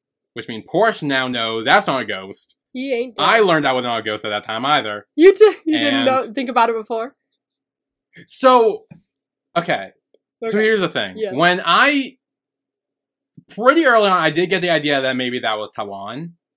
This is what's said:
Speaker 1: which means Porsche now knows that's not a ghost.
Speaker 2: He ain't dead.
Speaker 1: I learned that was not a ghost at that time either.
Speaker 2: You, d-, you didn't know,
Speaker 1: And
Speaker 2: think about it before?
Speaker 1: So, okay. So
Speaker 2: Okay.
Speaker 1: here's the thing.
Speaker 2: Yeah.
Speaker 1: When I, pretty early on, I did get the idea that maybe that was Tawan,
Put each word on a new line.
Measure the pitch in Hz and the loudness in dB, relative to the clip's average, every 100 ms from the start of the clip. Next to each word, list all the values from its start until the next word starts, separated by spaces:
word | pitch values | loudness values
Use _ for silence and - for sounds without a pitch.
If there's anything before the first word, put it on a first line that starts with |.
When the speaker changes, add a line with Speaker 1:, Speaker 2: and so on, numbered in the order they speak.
| _ _ _ | _ _ _
Speaker 1:
which | 120 113 | -16 -14
means | 113 - | -14 -6
Porsche | 165 220 202 | 0 0 0
now | 147 135 131 | -2 -2 -2
knows | 123 113 113 | -4 -4 -4
that's | 117 190 202 | 2 2 2
not | 135 | -4
a | 107 | -4
ghost. | 95 95 - - _ _ | -10 -10 -16 -18 _ _
Speaker 2:
He | 254 269 | -12 -6
ain't | 240 254 208 | -6 -6 -2
dead. | |
Speaker 1:
I | 156 226 | 2 4
learned | 202 160 | 4 2
that | 143 | 0
was | 127 | -2
not | 123 117 | -2 -4
a | |
ghost | 110 104 | -4 -6
at | 110 | -4
that | 104 | -6
time | 104 110 | -4 -6
either. | 131 147 107 104 - - | 0 0 0 -10 -8 4
Speaker 2:
You, | 359 | 6
d-, | 381 427 - 320 | 8 4 4 -4
you | 302 | 0
didn't | 285 269 | 0 0
know, | 262 262 | 2 0
Speaker 1:
And | 233 220 | -2 -6
Speaker 2:
think | 247 | -2
about | 240 233 | 0 0
it | 226 | 0
before? | 214 226 240 _ _ _ _ _ _ _ _ _ _ - - | -6 -8 -8 _ _ _ _ _ _ _ _ _ _ -20 -18
Speaker 1:
So, | - 254 254 226 165 - - _ _ _ _ _ 170 | 0 4 6 4 -2 -12 -20 _ _ _ _ _ -6
okay. | 170 120 95 _ _ _ _ - 226 | -4 -4 -6 _ _ _ _ -12 -4
So | 208 | 0
Speaker 2:
Okay. | 214 | 2
Speaker 1:
here's | 220 | 0
the | 180 | -2
thing. | 135 101 98 | -4 -6 -6
Speaker 2:
Yeah. | 104 | -6
Speaker 1:
When | 123 175 180 | 0 0 0
I, | - 190 269 285 262 - _ _ _ _ _ _ _ _ _ _ _ _ _ | 0 2 2 0 -4 -12 _ _ _ _ _ _ _ _ _ _ _ _ _
pretty | - 233 311 302 | -2 2 4 4
early | 226 208 | 4 4
on, | 180 | 2
I | 160 | 2
did | 151 180 | 0 0
get | 185 | 0
the | 175 | 0
idea | 160 147 139 | 0 0 0
that | 131 127 | 0 -2
maybe | 127 123 | -4 -4
that | 113 107 | -4 -4
was | 104 | -6
Tawan, | - 104 98 101 123 170 170 _ | -10 -10 -10 -12 -12 -14 -18 _